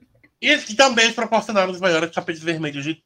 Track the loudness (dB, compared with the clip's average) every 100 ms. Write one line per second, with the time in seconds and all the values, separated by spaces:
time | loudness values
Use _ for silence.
0 | _ _ _ _ 0 0 0 4 4 4
1 | 2 0 -2 -2 0 0 0 0 0 0
2 | 0 -4 -6 -6 -4 -4 -4 -6 -6 -8